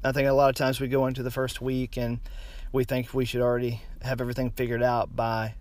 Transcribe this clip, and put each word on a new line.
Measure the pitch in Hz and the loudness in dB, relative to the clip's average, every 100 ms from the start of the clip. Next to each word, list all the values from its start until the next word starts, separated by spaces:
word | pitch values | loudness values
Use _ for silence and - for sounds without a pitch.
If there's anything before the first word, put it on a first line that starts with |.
I | 135 | 0
think | 135 139 | 2 4
a | |
lot | 135 139 | 6 6
of | |
times | 127 131 127 | 6 0 0
we | 131 | 0
go | 135 131 | 2 2
into | 127 | 0
the | 127 | -4
first | 127 131 - | -2 -4 -2
week | 127 131 123 - | -2 -2 -2 -2
and | 120 120 - - - - - | -2 -2 -6 -12 -12 -12 -4
we | 135 | 0
think | 123 127 123 | 0 0 -2
we | 131 | -2
should | 123 123 | 0 2
already | 120 120 120 117 - - | 2 2 0 -4 -8 -10
have | 127 127 | -6 -4
everything | 123 123 127 | -2 -2 -4
figured | - 123 117 | -2 -2 2
out | 123 120 113 - | 2 2 0 0
by | 113 113 110 110 | 0 0 -2 -6